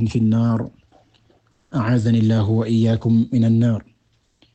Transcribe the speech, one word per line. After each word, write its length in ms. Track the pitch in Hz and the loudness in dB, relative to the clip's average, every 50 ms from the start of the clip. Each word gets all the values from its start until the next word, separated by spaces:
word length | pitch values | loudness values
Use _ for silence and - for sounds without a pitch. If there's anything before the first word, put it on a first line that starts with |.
| 113 107 | -4 -2
في 100 | - 123 | -2 0
النار. 500 | 113 110 107 113 117 117 113 113 - - - _ _ _ _ _ _ _ _ _ _ _ _ _ _ _ _ _ _ _ | 0 0 0 0 0 0 -2 -4 -6 -8 -14 _ _ _ _ _ _ _ _ _ _ _ _ _ _ _ _ _ _ _
أعاذني 480 | - 151 110 110 123 123 107 117 117 117 | -6 -4 -2 0 0 0 0 0 0 2
الله 300 | 110 110 113 113 104 98 | 2 2 2 0 0 0
وإياكم 640 | 110 113 113 110 117 113 113 113 113 110 - 117 113 113 117 - - | 0 -2 -2 0 0 0 2 0 0 0 0 0 2 2 0 0 0
من 100 | 123 113 | 0 2
النار. 380 | 113 113 113 120 120 113 104 - _ _ _ _ _ _ _ _ _ _ _ _ _ _ | 2 2 2 2 0 0 -4 -6 _ _ _ _ _ _ _ _ _ _ _ _ _ _